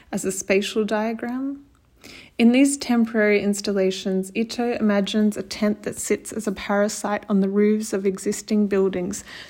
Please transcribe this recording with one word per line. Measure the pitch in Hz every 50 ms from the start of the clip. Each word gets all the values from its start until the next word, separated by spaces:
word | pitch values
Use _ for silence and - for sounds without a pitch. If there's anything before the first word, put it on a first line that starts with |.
| - -
as | - 202 -
a | 190
spatial | 190 - - - 202 196 208 - - 226 220
diagram. | 202 220 214 214 226 233 226 - 240 247 254 269 277 285 277 - _ _ _ _ _ _ _ - - - - - - _ -
In | 233 233
these | 240 254 277 277 277 -
temporary | - - 247 233 226 226 233 226 208 208 208 202
installations, | 202 202 202 202 202 220 202 202 190 190 185 190 - 202 190 190 190 190 -
Ito | - 226 226 - - 240 240 240
imagines | - 220 214 202 202 202 190 - 220 214 214 202
a | - 196
tent | - - - 214 208 214 208 -
that | 202 - -
sits | - - 214 208 - -
as | - 226 208 220
a |
parasite | 196 - - - 202 202 202 214 214 - - 202 208 202 - -
on | 214 196
the | 190 190
roofs | 196 202 208 208 214 214 220 -
of | - 196 196
existing | 202 190 190 - 208 208 - - - 220 208 208 196
buildings, | 202 190 190 190 190 185 180 190 202 - - - - - - -